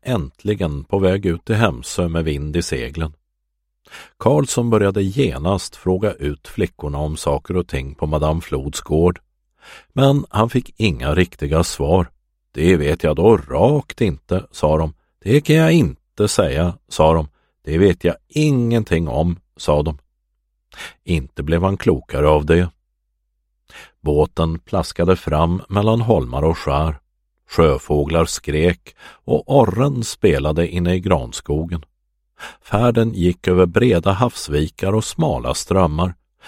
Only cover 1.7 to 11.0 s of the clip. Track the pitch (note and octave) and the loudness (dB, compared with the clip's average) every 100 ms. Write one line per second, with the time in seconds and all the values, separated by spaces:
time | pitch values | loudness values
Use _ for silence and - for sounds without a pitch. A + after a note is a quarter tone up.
1.7 | B1 - - E2+ E2 D#2+ C#2+ D2+ E2 - | -2 -8 -4 -2 -2 -2 -4 -4 -4 -4
2.7 | C2 A#1 C#2+ D#2 - _ _ _ _ _ | -6 -8 -8 -8 -10 _ _ _ _ _
3.7 | _ _ - - _ B2 D3 C3+ - A#2+ | _ _ -20 -20 _ 0 2 0 -2 0
4.7 | A2 G2 G2 G2 G#2+ C3+ - D#2+ F#2+ - | 2 2 0 -2 0 -2 -2 -2 -2 -4
5.7 | - - F#2 G#2 - D2 C#2+ - - F2 | -8 -4 -2 -2 -4 -6 -8 -10 -6 -6
6.7 | - D2+ C#2+ D2+ D#2 - C#2+ - F2+ F2 | -6 -8 -6 -6 -4 -2 -4 -2 -4 -4
7.7 | C2+ C2+ C#2+ D#2 D#2 D2+ D#2+ - C#2+ C#2 | -6 -8 -8 -4 0 0 -2 -4 -6 -6
8.7 | - - D#2 F2 F2+ - _ _ _ - | -10 -2 2 2 0 -6 _ _ _ -20
9.7 | - _ B2+ C#3 C#3+ - G#2+ A#2 B2+ - | -20 _ 0 2 2 0 -2 0 0 -4
10.7 | - A2 C#2 | -2 -2 0